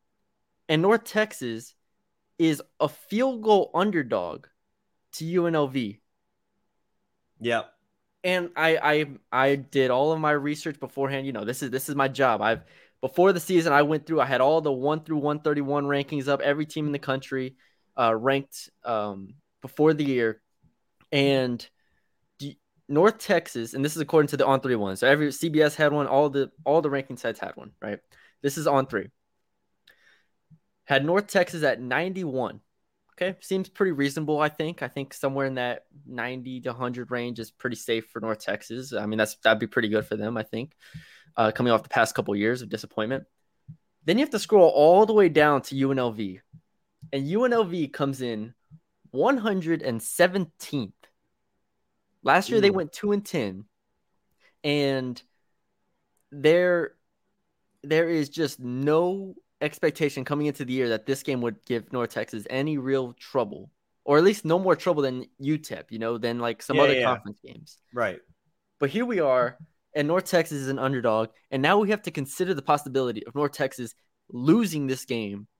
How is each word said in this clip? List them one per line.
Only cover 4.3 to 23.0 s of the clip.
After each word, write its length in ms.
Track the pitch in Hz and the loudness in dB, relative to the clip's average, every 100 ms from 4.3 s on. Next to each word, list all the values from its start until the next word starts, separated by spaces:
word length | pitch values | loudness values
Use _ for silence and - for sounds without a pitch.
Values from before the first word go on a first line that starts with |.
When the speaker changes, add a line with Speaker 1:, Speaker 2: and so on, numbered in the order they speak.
| - - _ _ _ _ _ _ | -10 -16 _ _ _ _ _ _
Speaker 1:
to 120 | - | -12
U 220 | 160 175 170 | -4 0 0
N 80 | |
L 140 | 160 143 | 0 0
V. 320 | 135 110 104 _ _ _ _ _ _ _ _ _ _ _ _ _ _ | -2 -6 -10 _ _ _ _ _ _ _ _ _ _ _ _ _ _
Speaker 2:
Yep. 320 | 113 117 - _ _ _ _ _ | -2 -2 -4 _ _ _ _ _
Speaker 1:
And 260 | 180 185 175 - | -2 -2 -2 0
I, 520 | 160 160 147 151 147 135 _ | 2 2 2 2 0 -8 _
I, 120 | 123 139 | 2 2
I 80 | |
did 360 | 139 135 139 127 | 2 0 0 2
all 220 | 123 147 | 4 2
of 80 | 160 | 0
my 120 | 151 | 0
research 460 | 147 143 151 165 147 | 0 -2 -6 -8 -10
beforehand. 460 | 127 - 135 139 | -10 -4 -4 -2
You 80 | 135 | -6
know, 140 | 123 107 | -6 -6
this 160 | 127 | -6
is, 80 | 135 | -6
this 180 | 123 - | -6 -6
is 60 | |
my 140 | 143 131 | -2 -2
job. 340 | 120 131 107 | 2 2 2
I've, 220 | 104 113 - _ _ _ | 0 -2 -6 _ _ _
before 320 | 131 - 185 | -6 4 4
the 80 | 180 | 4
season, 320 | - 180 165 | 2 2 4
I 100 | 143 | 4
went 220 | 147 156 | 4 0
through, 160 | 156 160 | -2 0
I 60 | 131 | 2
had 160 | 127 | 4
all 180 | 135 160 | 4 4
the 120 | 151 | 0
one 300 | 131 139 156 | -2 -2 -2
through 160 | 156 156 | -4 -2
one 220 | 143 147 | -2 -2
thirty-one 440 | 151 147 139 143 | -2 -2 0 -2
rankings 440 | 143 143 139 151 135 | 0 -2 -2 -4 -2
up, 140 | 139 | 0
every 240 | 139 143 151 | 0 0 -2
team 200 | 156 151 | -6 -4
in 60 | |
the 60 | 143 | -6
country, 580 | 139 135 - 135 131 - _ _ _ - | -4 -6 -4 -6 -6 -12 _ _ _ 0
uh, 160 | 117 | 2
ranked, 560 | 113 120 139 139 - - _ | 2 2 0 -2 -16 -20 _
um, 520 | 120 110 104 98 95 135 _ _ | -6 -4 -4 -8 -14 -20 _ _
before 320 | - - 151 | -16 0 2
the 100 | 156 | 2
year. 360 | 147 127 113 110 _ _ _ _ _ _ _ | 0 0 0 -4 _ _ _ _ _ _ _
And 540 | 143 139 135 127 120 - _ _ _ _ _ _ _ | 0 2 2 0 -4 -10 _ _ _ _ _ _ _
the, 180 | 139 - _ _ - | -16 -16 _ _ -2
North 300 | 143 | 4